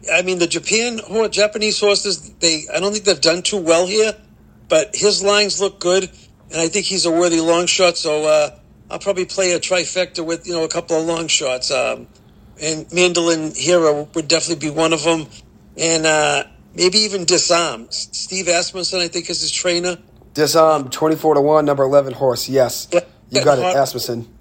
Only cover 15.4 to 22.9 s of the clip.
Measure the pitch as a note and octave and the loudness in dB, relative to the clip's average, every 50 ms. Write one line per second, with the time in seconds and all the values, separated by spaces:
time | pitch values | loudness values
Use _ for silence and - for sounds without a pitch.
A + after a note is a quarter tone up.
15.4 | - - _ - _ - - - D#3+ E3 E3 D#3+ D#3 D#3+ D#3 D#3 D3+ D3 D3 C#3 | -20 -20 _ -20 _ -20 -10 -4 -2 0 0 2 2 2 2 4 2 2 0 -2
16.4 | - - - - - - - E3 E3+ F#3 F3+ G#3+ G#3+ G#3 F#3+ G3 F3 D#3+ F3 D#3+ | -4 -6 -14 -20 -20 -20 -4 0 0 2 2 2 -2 0 -4 -4 -2 0 0 2
17.4 | - - F3 E3+ E3+ D#3 B2 A2 A#2 - - - - - - - - - F#3 F#3 | 2 2 2 2 2 -2 -4 -8 -12 -12 -10 -10 -10 -8 -10 -10 -10 -8 -6 -6
18.4 | F#3 E3 F3 E3+ F3+ - - F#3+ F3 - - F#3 F3 E3+ - F3 E3+ - F3 - | -2 0 0 0 0 -2 -6 -6 -6 -4 -2 -2 -4 -4 -4 -8 -6 -6 -6 -6
19.4 | - - - - - F3+ F3 F3 F3 F3+ F3+ - - _ - - - - - - | -4 -4 -4 -2 -2 0 0 0 -2 -2 -6 -6 -10 _ -20 -20 -20 -14 -2 0
20.4 | D3+ D3 D3+ E3 D#3+ D#3+ D#3 D3 C#3 C3 - - D#3+ D#3 D#3+ D3+ - D#3+ D3+ C#3+ | 0 2 4 4 6 6 4 2 0 -4 -6 -2 0 0 0 2 2 2 4 4
21.4 | C#3 D3 D3+ D#3 D3 D3 C#3+ C#3 C#3 C3 C#3 C#3+ C#3 C3+ B2+ A#2 C#3+ C3 A#2+ A2+ | 4 4 4 4 4 4 2 2 2 4 4 4 4 2 -4 0 0 0 0 0
22.4 | - - C3 C3+ B2+ A#2 - - - - | -4 -2 2 2 2 2 0 -8 -10 -2